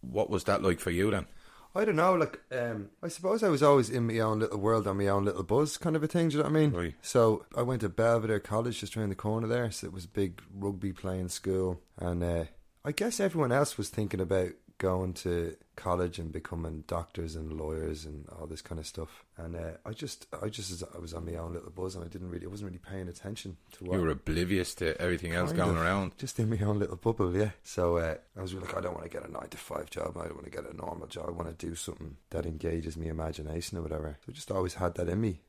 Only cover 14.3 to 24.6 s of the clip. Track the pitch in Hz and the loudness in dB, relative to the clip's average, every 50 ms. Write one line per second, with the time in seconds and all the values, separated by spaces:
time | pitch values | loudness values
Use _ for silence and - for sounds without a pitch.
14.3 | 95 95 92 90 - - _ - _ _ - 95 92 92 92 92 87 - - 92 | 4 2 2 0 -2 -10 _ -20 _ _ 0 2 2 2 0 -2 -4 -4 -2 0
15.3 | 87 85 85 82 78 - - _ _ - - 92 87 87 90 87 85 - 85 80 | 0 0 0 -2 -4 -10 -18 _ _ -6 0 0 2 2 2 0 -2 -4 -8 -6
16.3 | - 82 - - - 82 82 82 78 78 76 - - 85 85 - _ - 82 82 | -6 -8 -8 -6 -6 -4 -4 -4 -6 -8 -6 -4 -4 -4 -4 -6 _ -6 -6 -6
17.3 | 80 80 80 80 78 78 78 76 78 80 80 80 78 76 78 78 76 71 73 - | -6 -6 -6 -6 -6 -6 -4 -4 -4 -2 -2 -4 -4 -6 -8 -10 -12 -12 -12 -14
18.3 | - 82 80 78 80 78 - - 82 80 78 - - - 80 - - - - _ | -14 -14 -12 -10 -10 -12 -10 -10 -10 -8 -8 -10 -8 -10 -10 -10 -12 -20 -20 _
19.3 | _ - 82 82 85 85 82 82 82 - _ - 110 - 156 135 - - - _ | _ -12 -10 -8 -8 -6 -8 -8 -10 -10 _ -12 -10 -10 -10 -10 -10 -12 -14 _
20.3 | - 78 95 107 107 - 104 92 92 85 90 - - 87 85 82 82 82 82 85 | -10 -6 -6 -6 -6 -6 -8 -8 -8 -8 -10 -10 -10 -12 -12 -10 -8 -8 -6 -6
21.3 | 85 82 82 82 85 85 - - 82 90 92 92 92 92 85 85 - 92 90 90 | -6 -6 -6 -6 -6 -8 -10 -10 -8 -6 -6 -6 -6 -8 -10 -10 -10 -10 -8 -8
22.3 | 87 87 85 90 95 101 104 98 87 87 - - 98 95 92 90 85 - - 98 | -8 -8 -8 -10 -10 -10 -10 -10 -10 -12 -12 -10 -10 -8 -8 -8 -10 -10 -10 -10
23.3 | 107 107 - 98 87 - _ - - - 92 90 90 95 87 80 76 69 - - | -10 -8 -10 -12 -12 -14 _ -20 -18 -12 -6 -2 0 2 2 2 0 0 -2 -2
24.3 | 78 82 90 90 101 92 | 0 0 2 2 2 2